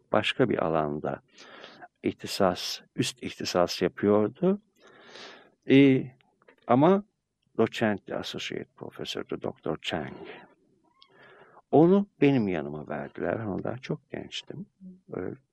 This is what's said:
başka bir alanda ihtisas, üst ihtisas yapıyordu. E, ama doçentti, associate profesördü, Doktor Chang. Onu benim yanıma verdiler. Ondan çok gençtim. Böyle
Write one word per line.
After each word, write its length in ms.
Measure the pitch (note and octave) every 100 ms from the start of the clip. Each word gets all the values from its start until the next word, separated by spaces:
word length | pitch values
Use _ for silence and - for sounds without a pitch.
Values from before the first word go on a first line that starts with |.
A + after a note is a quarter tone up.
| _
başka 380 | G#2+ G#2+ - B2+
bir 160 | - E2
alanda 560 | D#2+ D2+ D2+ D2 C2+ _ - - - - - - _
ihtisas, 760 | G2 - - - F#2+ F2 - - - -
üst 280 | - -
ihtisas 580 | D#2+ - - F2+ F2 -
yapıyordu. 800 | F2 - G2+ G#2 G#2+ B2+ F3+ G3+ _ _ - - - - - - _ _ -
E, 340 | C3+ C#3 C3 C3+ - _ _ _ _ -
ama 360 | A#2+ D#3+ G3 - _ _ _ _ -
doçentti, 580 | A2 - G#2+ G2 - F#2+
associate 540 | F2+ D#2+ - G1+ - -
profesördü, 680 | - - - - - -
Doktor 360 | - - - D#2+
Chang. 320 | - F2 C#2 - - - - _ _ _ _ C6+ C6+ _ - - - - _
Onu 360 | C3+ E3+ G3 G3+ -
benim 260 | C#3+ C3+ G2+
yanıma 400 | E2+ D2 D2+ D2+
verdiler. 520 | C#2 C#2 - E2 G#2+
Ondan 380 | A2 F2+ - B2
çok 320 | - D#3 _
gençtim. 560 | - - - - - G#3 _ F#3 F#3 -
Böyle 260 | - F#2+ C3 _